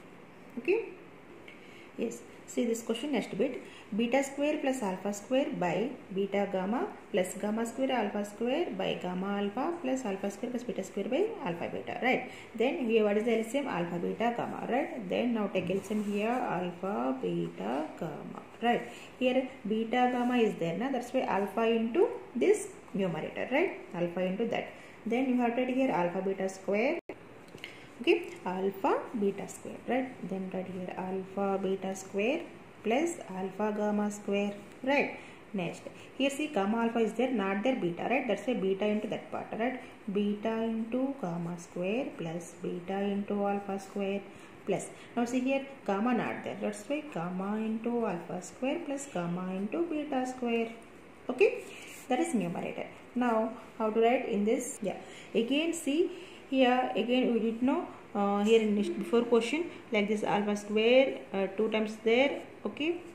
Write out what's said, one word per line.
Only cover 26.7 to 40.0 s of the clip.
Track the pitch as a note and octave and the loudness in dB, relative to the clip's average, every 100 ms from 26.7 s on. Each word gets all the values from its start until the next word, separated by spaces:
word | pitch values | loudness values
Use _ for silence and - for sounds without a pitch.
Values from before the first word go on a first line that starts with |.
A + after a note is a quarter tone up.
| G3+ C4 E4+ - - - - - - - - - - | 2 2 0 -6 -14 -16 -20 -18 -16 -16 -16 -18 -2
Okay, | A#3 E4+ - - | 4 4 2 -8
alpha | F#3 F#3 G3 - C#4+ B4+ - A3+ | -4 0 0 0 2 2 0 0
beta | G3 F#3+ F3+ | 0 0 -6
square, | - - - - | -10 -12 -10 -2
right? | B3 C4 - F3+ | 0 0 -6 -6
Then | F#3+ F#3 | -6 -4
write | F#3+ F#3 | -6 -6
here | F3+ F3+ - | -8 -8 -6
alpha | F#3 F#3+ F#3 G3 G3 G3 | -4 -4 -4 -2 0 0
beta | F#3+ F#3+ F#3+ G3 | 0 0 -2 -6
square | - G3 A3 E4 - - - - | -4 0 0 0 -4 -14 -18 -6
plus | G#3 B3+ E4+ - - | 0 2 2 -2 -6
alpha | F#3 F#3+ G3+ G#3+ | -4 -4 -2 -2
gamma | G#3 G#3 G#3 G#3 | 0 0 2 0
square, | G#3 - G3+ G3+ G3+ - - | -2 0 0 0 -2 -12 -6
right? | B3+ C#4+ - - - - - | 2 2 2 -2 -14 -18 -8
Next, | G3 E3 - - - - - | -4 -4 -4 -12 -16 -14 0
here | C4+ | 0
see | C#4 D4+ | 2 -2
gamma | G3 G3 A3+ | 0 2 2
alpha | A3+ A#3 | 2 2
is | G#3+ | 2
there, | - C4 | 2 2
not | A#3 F#3+ G3+ | 2 2 2
there | B3 B3 | 2 2
beta, | F3+ E3+ | 0 -2
right? | - C4 - | 0 0 2
That's | - - | 0 0
why | |
beta | A3 F#3+ F#3+ | 0 2 2
into | G#3+ G#3+ A3 | 2 2 0
that | E3 - | -4 -4
part, | G#2+ - G#3+ | -8 -6 -2
right? | A#3+ C4 - - | -2 -2 -8 -12